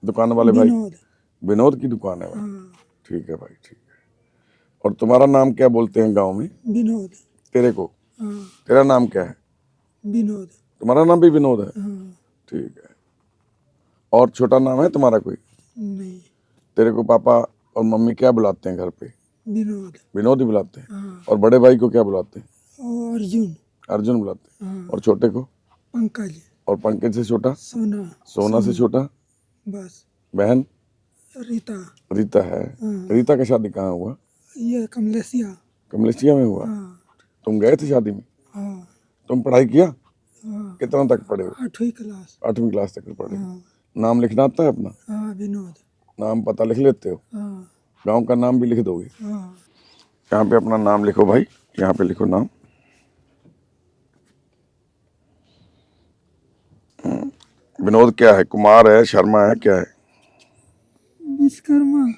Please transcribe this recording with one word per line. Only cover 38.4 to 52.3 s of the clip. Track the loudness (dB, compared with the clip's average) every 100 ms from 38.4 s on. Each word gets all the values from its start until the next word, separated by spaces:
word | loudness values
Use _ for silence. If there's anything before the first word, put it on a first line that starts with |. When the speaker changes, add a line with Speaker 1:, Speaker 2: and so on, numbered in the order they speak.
| _ -16
Speaker 2:
हाँ। | -14 -14 -20 _ _ _ _
Speaker 1:
तुम | -4
पढ़ाई | 2 4 4
किया? | 4 2
Speaker 2:
हाँ। | 0 _ _ _ _ -16 -14 -14 -10
Speaker 1:
कितना | -6 -2
तक | 0 0 -2
पढ़े | -8
हो? | -8 -10
Speaker 2:
आठवीं | -14 -8 -8
क्लास। | -8 -16 -18 -20 _ -6
Speaker 1:
आठवीं | -4 -4
क्लास | -4 -6 -10
तक | -20
पढ़े | -16 -12 -12
हो? |
Speaker 2:
हाँ। | -12 -16 _ _ _ -6
Speaker 1:
नाम | -2 0
लिखना | 0 0
आता | -2 0
है | -2
अपना? | -2 -8 -14 _
Speaker 2:
हाँ, | -10 -10
विनोद। | -10 -10 -10 -14 -20 _ _ _ -10
Speaker 1:
नाम | -6 -6
पता | -4 -4
लिख | -4 0
लेते | 0 0 -6
हो? | -12 _
Speaker 2:
हाँ। | -14 -12 -14 -18 _ _ _ -2
Speaker 1:
गांव | -2 0
का | -2
नाम | 0 0
भी | -2
लिख | -2
दोगे? | -4 -6 -10 _
Speaker 2:
हाँ। | -12 -12 -14 _ _ _ _ _ _ _ _
Speaker 1:
यहाँ | -2 2
पे | 0
अपना | 0 -2
नाम | 0 0 0
लिखो | 2 4
भाई, | 4 0 _ _ -4
यहाँ | -2
पे | 0
लिखो | -2 -2
नाम। | -2